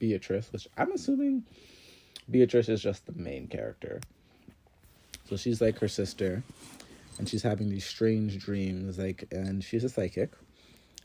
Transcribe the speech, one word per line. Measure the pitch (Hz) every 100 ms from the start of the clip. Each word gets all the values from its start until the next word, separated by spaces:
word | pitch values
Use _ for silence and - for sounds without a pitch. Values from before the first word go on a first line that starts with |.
Beatrice, | 113 101 - 98 113
which | - - -
I'm | -
assuming | 381 - 269 285 269 - - - - - - - - -
Beatrice | 123 123 123 117
is | 110
just | 110 98 -
the |
main | - - 67 -
character. | - 53 - - - - _ _ _ - - _ _ - - - - -
So | 101
she's, | 127 113
like, | 113 107
her | 107
sister, | - 95 - 95 92 - - - - - - - -
and | 101
she's | 107
having | 117 104 104
these | 98
strange | - - 113 110 107 98
dreams, | 101 101 95 92 95 92
like, | 95 92 -
and | 90 95 98
she's | 92 113
a | 123
psychic. | 117 92 - 101 - - - - - - -